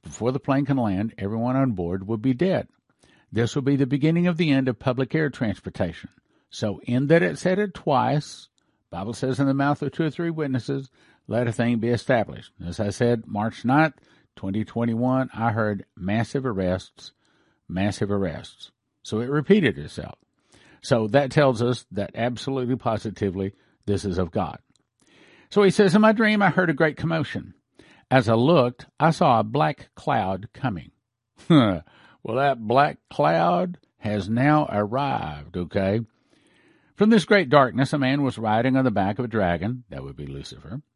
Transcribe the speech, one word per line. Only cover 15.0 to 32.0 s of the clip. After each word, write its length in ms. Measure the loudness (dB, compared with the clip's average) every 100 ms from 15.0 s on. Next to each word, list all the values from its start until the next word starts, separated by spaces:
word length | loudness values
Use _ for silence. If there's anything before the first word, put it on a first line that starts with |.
| 0 0 -2
I 200 | -2 -2
heard, 340 | 0 0 -2 -8 -10
"Massive 480 | -2 -2 -2 -4
arrests, 680 | -4 -2 0 -2 -6 -20 -20 _ _ _ _ _ _
massive 440 | -2 -2 -2 -4
arrests." 600 | -2 -4 -6 -16 _ -20 _ _ _
So 180 | -8 -6
it 100 | -2
repeated 480 | -4 4 4 4 -2
itself. 400 | -10 -12 -12 -14 _ _ _ _ _ _
So 260 | 0 0 4
that 220 | 2 2
tells 320 | 4 4 4
us 240 | 0 -2 -6
that 200 | -8 -8
absolutely 640 | -4 -4 -4 -6 -4 -2 -2
positively 800 | -2 -4 -4 -4 -4 -2 -6 -6 _ _ -4
this 180 | -2
is 140 | 0 -2
of 120 | -2
God. 280 | -2 -6 -8 _ _ _ _ _ _ _ _ _
So 140 | 4
he 80 | 4
says, 240 | 6 6
"In 80 | 6
my 100 | 6
dream, 300 | 4 2 4
I 80 | 2
heard 180 | 2 0
a 60 |
great 240 | 2 0 0
commotion. 560 | -4 -2 -4 -8 -12 -20 _ _ -20 _ _
As 180 | 2 4
I 60 |
looked, 500 | 2 4 4 2 -2 -20 _
I 100 | 0
saw 300 | 4 4 4
a 40 |
black 440 | 2 0 -2 -2 -14
cloud 560 | -12 -4 -2 -2 -4 -8
coming." 380 | -6 -6 -6 -12 _ _ _ _ _ 4
<laughs> 340 | 6 6 0 -8 _